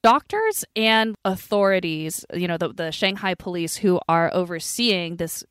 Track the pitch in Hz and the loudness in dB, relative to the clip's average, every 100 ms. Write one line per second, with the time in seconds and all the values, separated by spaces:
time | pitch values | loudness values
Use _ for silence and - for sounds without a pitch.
0 | 226 269 - 415 440 - - - 220 220 | 4 4 0 -2 0 -2 -6 0 4 4
1 | 220 208 196 190 - 208 196 190 175 156 | 2 -2 -4 -4 -2 2 4 2 0 -4
2 | 160 - - 175 175 165 170 - 165 156 | -6 -8 -8 -4 -2 -2 -4 -4 -8 -2
3 | 196 196 190 180 - 175 165 - 208 175 | -2 0 -4 -4 -4 -4 -4 0 2 2
4 | - 165 165 180 175 170 - - 240 185 | 2 2 2 0 -2 -6 -6 0 2 2
5 | 170 170 165 - - | -2 -6 -8 -8 -14